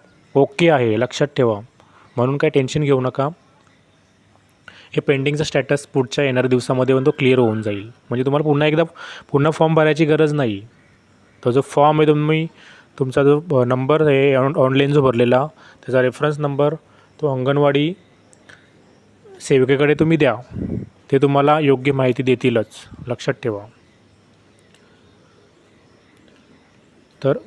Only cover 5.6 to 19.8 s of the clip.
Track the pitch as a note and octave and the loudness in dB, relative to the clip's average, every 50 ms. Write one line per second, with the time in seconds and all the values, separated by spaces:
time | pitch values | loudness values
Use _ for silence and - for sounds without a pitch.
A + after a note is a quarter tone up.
5.6 | C3+ - C#3+ C#3+ - - - C#3 B2+ B2 - D3+ C#3+ C3+ B2 B2+ B2+ B2+ B2+ B2 | 0 0 -4 -4 -4 -4 -4 -4 -4 -2 -2 -2 -2 0 0 0 0 2 0 0
6.6 | A#2+ - C3 B2+ C3 B2+ C3 C3 C3 D3+ - - C#3 B2+ B2+ B2+ A#2+ A2 G#2+ A2 | 0 -2 -2 0 2 2 0 2 2 0 0 0 2 2 4 4 2 2 0 -2
7.6 | G#2+ G#2+ G2+ G2 G2+ A2+ - _ _ - A#2+ B2 C3 C3+ C#3 D3+ D3+ D3+ C#3+ C#3+ | -4 -6 -8 -8 -10 -16 -20 _ _ -8 -4 -4 -2 -2 -2 -2 0 0 0 0
8.6 | D3+ D#3 D3+ D#3+ E3 D#3+ - - - - - - - - - C#3 C#3 D#3+ D3+ - | 2 0 2 0 -2 -2 -4 -20 -20 -20 -20 -20 -12 -2 -2 0 0 0 2 2
9.6 | E3 D#3+ D#3+ D#3+ D#3 D#3 D3+ D3 E3 D3 D#3 D3+ D#3 D3 D3 D3 C3+ A2 G2+ G2 | 0 2 4 2 2 2 2 0 0 0 2 2 2 0 0 -2 -2 -2 -4 -6
10.6 | G#2+ - _ _ _ _ _ _ _ _ _ _ _ _ _ _ - B2+ A#2+ C#3 | -10 -16 _ _ _ _ _ _ _ _ _ _ _ _ _ _ -4 0 0 0
11.6 | - - - D3+ C#3+ D3+ D3+ D3+ D#3 D3+ D3+ D3 D3+ D3+ D#3+ D#3+ D#3+ E3 _ - | 0 0 0 2 4 4 4 4 2 2 2 2 0 0 -2 -2 -2 -6 _ -20
12.6 | - - - - _ _ _ - C3+ C3 - D3 C#3 C#3+ D3 D3 E3 F3+ D3 B2+ | -20 -20 -20 -20 _ _ _ -8 -6 -4 0 2 2 2 2 2 0 -2 0 0
13.6 | B2 A#2+ B2+ B2+ C3 C3+ D3+ D#3 D#3 D3+ C3+ C3+ C#3 C#3+ C3+ B2+ C3 C#3 - D#3+ | 0 0 -2 -2 0 0 0 2 2 2 2 2 2 2 2 2 0 0 0 0
14.6 | C3 C3 C3 C#3 C#3 C#3 C#3+ D3 C3+ C3 A#2 A#2 B2 A#2+ B2+ B2+ C#3+ D#3 - _ | 0 2 2 0 0 2 2 2 2 2 2 2 2 2 2 0 0 -2 -8 _
15.6 | - - - _ - - A#2+ B2+ B2+ B2+ - - D3 D3+ D3+ C#3+ D3+ C#3+ C#3 C3+ | -20 -20 -20 _ -8 -2 0 0 0 0 -2 -2 -4 -4 -4 -4 -6 -6 -2 -2
16.6 | D3 D3 D#3+ D#3 _ _ _ _ _ _ _ - D#3 C#3+ C3+ B2+ B2+ C3+ C#3 C#3+ | -2 -2 -2 -6 _ _ _ _ _ _ _ -6 -4 -4 -4 -2 -2 -2 0 2
17.6 | D3 C#3+ C#3 C#3+ D3 E3 G3 _ _ _ _ _ _ _ _ _ _ - - _ | 2 2 2 0 -2 -2 -6 _ _ _ _ _ _ _ _ _ _ -20 -20 _
18.6 | _ _ _ _ _ _ _ _ _ _ _ _ _ G#4+ - - - - D3 C3 | _ _ _ _ _ _ _ _ _ _ _ _ _ -20 -20 -12 -2 0 2 2
19.6 | B2+ B2 C#3 C3+ | 4 2 2 2